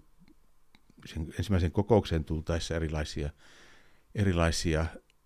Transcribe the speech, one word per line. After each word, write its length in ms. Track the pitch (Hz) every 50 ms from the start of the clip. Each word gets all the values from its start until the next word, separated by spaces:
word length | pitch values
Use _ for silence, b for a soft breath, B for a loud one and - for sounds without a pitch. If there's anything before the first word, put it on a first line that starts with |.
| - - _ _ - - - _ - - - - - _ - - _ _ - - -
sen 280 | - - 80 80 76 - -
ensimmäisen 340 | 87 - 101 90 85 85 -
kokoukseen 520 | - 98 - 120 101 - - 87 82 73
tultaessa 520 | - 80 80 78 - 85 80 - - 82
erilaisia, 540 | 82 82 76 78 78 76 - - 80 73 71 - B B B B B B B B B B B B B B B -
erilaisia 720 | - 101 98 87 85 82 82 82 - - 85 80 78 80 80 - - _ _ _ _ _